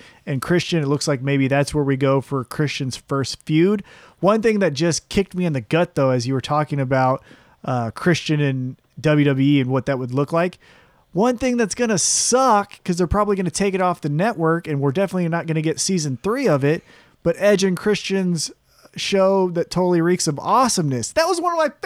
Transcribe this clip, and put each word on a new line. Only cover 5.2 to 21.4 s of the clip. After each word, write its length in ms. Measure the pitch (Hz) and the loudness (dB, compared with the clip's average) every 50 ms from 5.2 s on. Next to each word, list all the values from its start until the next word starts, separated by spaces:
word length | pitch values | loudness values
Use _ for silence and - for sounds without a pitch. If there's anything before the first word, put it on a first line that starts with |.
| 196 - - | -2 -2 -4
me 120 | 180 180 | -4 -2
in 80 | 175 151 | -2 -2
the 80 | 135 | -4
gut, 340 | 110 - - 160 175 170 _ | -2 -2 0 0 0 0 _
though, 140 | 156 139 131 | 0 0 2
as 180 | 127 127 117 123 | 2 0 -2 -2
you 60 | 135 | -4
were 80 | 131 | -4
talking 380 | - - 147 151 151 - 147 139 | -2 -2 -2 -2 -2 -2 -2 -4
about, 440 | 135 127 135 131 131 127 131 - - - - - _ _ _ _ - | -2 0 0 2 2 2 0 -2 -6 -14 -20 -20 _ _ _ _ -8
uh, 280 | - 131 123 117 113 | -6 -4 -4 -4 -4
Christian 500 | - - - 180 170 - - - 156 147 | -6 -2 0 0 0 0 0 -2 -2 0
and 340 | 147 139 131 131 127 127 131 - _ _ _ - | 0 -2 -2 -4 -6 -8 -10 -14 _ _ _ -4
W 240 | 117 156 151 147 143 | 0 2 2 4 4
W 220 | 143 139 131 135 143 147 143 | 2 2 2 2 4 4 2
E 40 | |
and 80 | 131 123 | 2 2
what 140 | 131 135 123 | 0 -2 -2
that 120 | - 139 127 | -2 -4 -4
would 140 | 131 120 123 | -4 -4 -2
look 200 | 135 143 - 156 | -2 -2 0 0
like. 260 | 165 175 185 - - _ - - - _ _ _ _ _ _ - | 0 -2 -2 -4 -10 _ -20 -20 -20 _ _ _ _ _ _ -2
One 240 | 165 214 247 254 226 | 0 0 0 0 0
thing 180 | - 254 247 | -2 -2 0
that's 180 | 240 233 185 - | 0 -2 -2 -2
gonna 220 | - 240 226 220 170 | -2 -2 0 0 0
suck, 840 | - - - - - - 233 254 262 262 220 202 196 - - - _ | 0 0 -2 -2 0 2 2 2 4 4 4 2 0 -2 -8 -10 _
'cause 140 | - 175 170 | -4 -2 0
they're 100 | 185 156 | 0 0
probably 300 | - 202 208 202 202 190 | 0 0 0 0 0 0
gonna 120 | 190 175 | -2 -4
take 240 | - - 190 202 185 | -2 -2 -2 0 0
it 80 | 185 | 0
off 200 | 185 180 175 - | 0 0 -2 -2
the 80 | - 156 | -4 -2
network, 580 | 143 151 185 233 226 - 165 160 165 165 165 160 | -2 0 0 0 0 0 0 0 0 0 -2 -4
and 140 | 151 139 | -4 -2
we're 100 | 139 143 | -2 0
definitely 380 | 131 180 196 180 - 185 175 165 | 0 0 -2 0 -2 -2 -2 -2
not 180 | 165 170 165 165 | -2 -4 -4 -2
gonna 140 | 156 160 | -2 -2
get 180 | 151 160 156 - | 0 -2 -2 -2
season 400 | - - 190 180 151 147 131 - | -2 -2 -2 -2 -2 -4 -6 -4
three 260 | - 190 226 269 285 214 | -4 -4 -2 0 2 2
of 160 | 156 139 135 | 2 2 2
it, 180 | 143 160 170 - - - - _ _ _ _ - | 0 0 -2 -4 -12 -20 -20 _ _ _ _ -2
but 120 | 165 165 - | -2 -2 2
Edge 240 | 180 208 208 190 190 | 2 2 4 4 2
and 140 | 190 180 165 | 0 0 0
Christian's 760 | - 208 208 - - - 190 190 190 180 175 156 - - - - _ _ _ _ - _ _ | 0 -2 -2 -2 -2 -2 -2 0 0 0 -2 -2 -4 -6 -10 -16 _ _ _ _ -20 _ _
show 540 | - - - 196 196 190 190 196 196 185 180 | -10 -6 -2 2 4 4 4 4 2 2 0
that 180 | 170 170 165 - | 0 -4 -4 -2
totally 320 | - 175 185 180 180 170 | -2 0 0 2 2 2
reeks 260 | 160 170 180 175 - 165 | 4 2 2 2 0 -2
of 120 | 147 135 | -4 -4
awesomeness. 720 | - - 196 240 262 240 - - 165 143 131 123 110 - | -2 0 2 2 4 2 2 0 0 0 -2 -2 -4 -2
That 160 | - 302 330 339 | 0 0 0 2
was 120 | 381 | 0
one 140 | 339 | 0